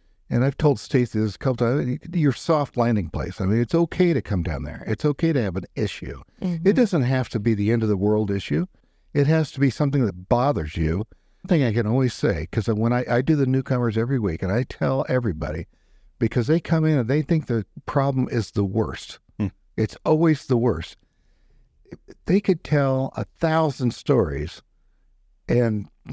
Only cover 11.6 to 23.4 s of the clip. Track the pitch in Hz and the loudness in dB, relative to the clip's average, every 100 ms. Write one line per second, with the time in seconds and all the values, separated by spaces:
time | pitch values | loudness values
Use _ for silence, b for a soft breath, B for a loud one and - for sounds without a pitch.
11.6 | 127 107 104 123 127 - 131 82 78 - | 2 2 0 2 0 0 -2 -2 -2 -2
12.6 | 110 107 117 123 - 120 135 156 131 131 | 0 0 2 0 0 0 2 2 2 0
13.6 | 127 127 120 110 120 135 104 80 92 107 | 0 0 0 0 0 0 0 -2 -2 -2
14.6 | 131 - 147 135 147 127 120 78 - 85 | -2 -4 -2 -2 0 0 0 -2 -4 -6
15.6 | 85 _ _ _ - - 113 127 113 165 | -10 _ _ _ -18 -2 -2 0 0 0
16.6 | - 160 156 151 113 147 147 160 - 117 | 2 0 2 2 0 0 0 0 0 -4
17.6 | 101 - - 143 139 131 123 120 101 107 | -4 -10 -6 -2 0 0 0 -2 -2 -2
18.6 | 98 107 101 - - - _ - 101 - | 0 0 -2 -4 -12 -18 _ -6 -6 -6
19.6 | _ - 110 - 175 156 165 151 - 120 | _ -4 -4 -2 0 2 4 2 0 0
20.6 | 120 80 82 - _ _ _ _ _ _ | 2 -2 -6 -14 _ _ _ _ _ _
21.6 | _ _ - - - - - 185 - 170 | _ _ -20 -20 -20 -10 0 0 2 -2
22.6 | - 151 139 131 131 - 104 - | 0 0 2 0 -2 -6 -10 -4